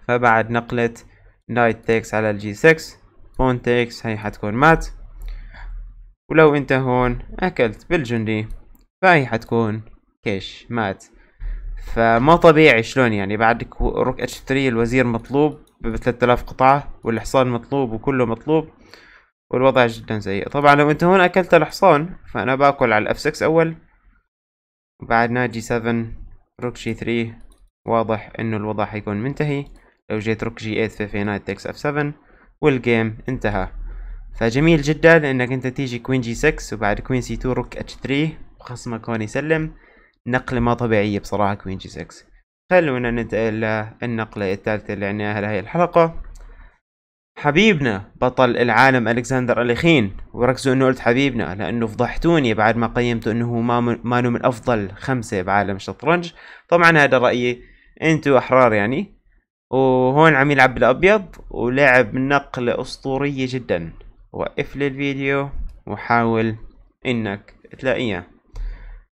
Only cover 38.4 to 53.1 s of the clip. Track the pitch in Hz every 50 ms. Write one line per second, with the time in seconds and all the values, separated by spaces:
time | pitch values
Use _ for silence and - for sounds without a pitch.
38.4 | - - - _ - - 123 117 - 120 117 110 110 117 117 110 107 107 - 139
39.4 | 143 156 160 156 156 156 - - _ _ _ _ _ _ _ _ - 120 123 127
40.4 | - - 131 120 120 120 120 117 123 113 110 104 101 107 101 98 - - 104 98
41.4 | 104 98 101 - - 92 95 92 - 82 - 76 82 - - - _ _ _ _
42.4 | _ _ _ _ _ - 180 180 165 147 127 123 123 117 120 120 113 113 110 107
43.4 | 113 113 107 110 113 110 110 107 107 110 - - 120 120 117 110 110 - - 107
44.4 | 101 95 101 101 - 113 107 101 - - 104 98 101 98 104 104 104 104 107 104
45.4 | 101 107 107 92 95 110 - 170 175 170 - 175 165 165 165 - - - - -
46.4 | - - - - - - _ _ _ _ _ _ _ _ _ _ _ _ - -
47.4 | - 147 139 175 214 220 196 143 139 117 101 95 - - - - 127 127 127 -
48.4 | 131 120 113 - 123 120 107 117 131 135 131 127 113 110 117 123 117 - 131 127
49.4 | 123 117 117 110 120 120 117 - 165 170 165 135 104 95 - - - - - -
50.4 | 120 127 127 - - 135 127 135 131 131 127 - - 120 120 131 139 139 117 113
51.4 | 85 71 95 101 98 78 120 117 113 104 104 104 120 113 - - - 165 170 156
52.4 | 135 113 107 104 107 113 113 117 117 110 - 123 120 120